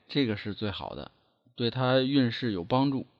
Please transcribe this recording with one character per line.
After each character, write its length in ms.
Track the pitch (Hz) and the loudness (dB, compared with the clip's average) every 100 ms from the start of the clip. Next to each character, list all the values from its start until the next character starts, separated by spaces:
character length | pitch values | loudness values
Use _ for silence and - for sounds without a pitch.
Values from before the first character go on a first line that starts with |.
| - | -6
这 180 | 147 123 | -2 0
个 100 | 101 | -2
是 200 | 107 95 | -6 -6
最 160 | 104 | -6
好 240 | 92 - 71 | -6 -8 -10
的， 160 | - _ _ _ _ | -12 _ _ _ _
对 160 | - 117 | -4 -4
他 300 | 120 127 131 | 0 2 4
运 320 | 131 139 123 | 4 4 2
势 200 | 113 123 | 2 -2
有 120 | 95 | -2
帮 260 | 85 127 139 | 0 2 2
助。 160 | 135 - _ | 0 -6 _